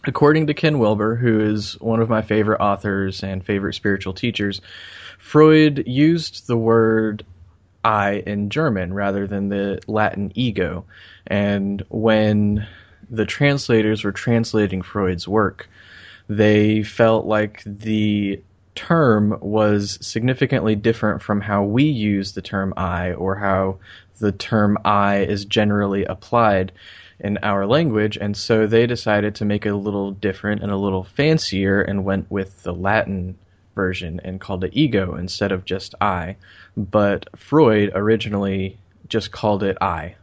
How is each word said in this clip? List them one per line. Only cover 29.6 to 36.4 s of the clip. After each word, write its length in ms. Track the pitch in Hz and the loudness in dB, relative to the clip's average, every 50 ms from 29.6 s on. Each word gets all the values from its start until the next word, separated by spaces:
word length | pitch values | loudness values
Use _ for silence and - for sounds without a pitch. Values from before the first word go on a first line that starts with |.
| - | -2
it 40 | 107 | -2
a 80 | 101 | -4
little 340 | 104 98 107 101 101 98 101 | -2 -4 -4 -4 -4 -4 -6
different 500 | 98 101 - 101 95 - - 104 104 101 | -8 -4 -4 -4 -4 -2 -4 -4 -4 -2
and 120 | 95 101 | -4 -4
a 40 | 101 | -4
little 280 | 95 98 101 95 92 92 | -2 -2 -2 -2 -2 -4
fancier 800 | - _ - 139 156 160 156 - - - 98 98 95 98 101 | -6 _ 0 2 2 2 2 0 -2 -2 0 2 2 2 2
and 220 | - - 101 101 95 | 2 0 -2 -4 -2
went 240 | 98 95 95 - - | -2 -2 -4 -4 -4
with 320 | 95 98 95 95 - _ - | -6 -6 -6 -6 -12 _ -10
the 100 | 90 90 | -8 -8
Latin 640 | 87 90 98 107 110 - - 98 95 90 92 92 _ _ _ _ _ _ _ _ | -4 -2 0 0 0 0 -2 -4 -6 -6 -8 -10 _ _ _ _ _ _ _ _
version 440 | - 95 90 92 - 90 85 82 87 - | -4 -4 -4 -4 -6 -8 -10 -10 -10 -10
and 160 | 92 92 95 | -10 -12 -12
called 240 | - - 98 90 92 | -10 -8 -6 -6 -6
it 80 | - | -4
ego 420 | - 120 160 139 113 101 95 90 - | 0 0 0 2 2 0 -2 -2 -6
instead 380 | - 87 90 - - 104 101 | -8 -8 -10 -6 -4 -2 -2
of 120 | 98 90 92 | -2 -4 -4
just 300 | - 90 95 - - - - | -6 -8 -8 -8 -14 -4 -2
I. 340 | 107 104 92 90 80 85 98 - | -2 0 0 -2 -6 -8 -12 -14